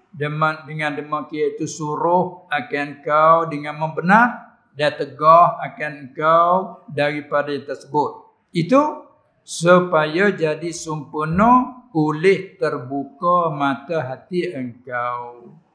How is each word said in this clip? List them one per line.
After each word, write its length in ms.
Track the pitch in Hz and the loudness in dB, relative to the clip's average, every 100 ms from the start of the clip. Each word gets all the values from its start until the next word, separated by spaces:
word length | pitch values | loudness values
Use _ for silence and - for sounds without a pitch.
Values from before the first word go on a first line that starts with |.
| _ | _
deman-, 560 | 147 147 151 156 156 143 | -8 -6 -2 -2 -2 -8
dengan 280 | 156 151 | -6 -6
demikian 640 | 143 151 151 143 151 147 147 | -6 -6 -8 -6 -4 -2 -2
itu 80 | 156 | -6
suruh 800 | - 151 147 165 180 175 - - | -6 -6 -2 0 2 0 -6 -8
akan 520 | 147 143 147 143 143 | -6 -4 -6 -6 -8
kau 440 | 156 151 156 165 160 | -2 4 6 4 2
dengan 280 | 147 151 151 | -6 -8 -6
membenar 760 | 156 - 165 208 240 - - _ _ | -6 -4 2 4 4 0 -14 _ _
dan 160 | 131 147 147 | -4 -2 -2
tegah 600 | 139 127 151 165 170 - | -6 2 6 8 6 2
akan 480 | 151 123 151 147 135 | -8 -10 -10 -10 -14
kau 720 | 165 156 165 170 185 190 - - | -4 2 4 4 2 -2 -12 -8
daripada 640 | 143 147 147 147 147 143 | -2 -2 -2 -4 -2 -2
yang 120 | 143 135 | -6 -8
tersebut. 600 | 131 - 147 127 - - _ _ | -12 -4 -2 -2 -4 -18 _ _
Itu 560 | 175 165 262 302 - - _ _ _ - | -4 2 4 2 -2 -14 _ _ _ -16
supaya 880 | - 165 180 180 165 151 156 202 | -2 4 6 6 2 0 0 0
jadi 360 | 156 160 151 170 | 0 -2 -2 -6
sempurna 1080 | 160 160 156 127 151 156 170 226 254 254 - - | -10 -8 -8 -8 -6 -2 2 4 4 2 -8 -6
oleh 640 | 160 151 156 185 180 - - | -2 0 2 2 2 -2 -4
terbuka 960 | 156 143 131 139 135 - 175 175 170 | -4 -4 -6 -8 -8 -4 0 2 0
mata 480 | 147 143 135 - 165 | -2 -2 -4 -4 -6
hati 480 | 127 131 - 180 170 | -6 -8 -8 -4 -4
engkau. 1040 | 135 127 113 - 123 123 120 120 120 120 156 _ | -6 -10 -12 -10 -6 -4 -6 -10 -16 -20 -20 _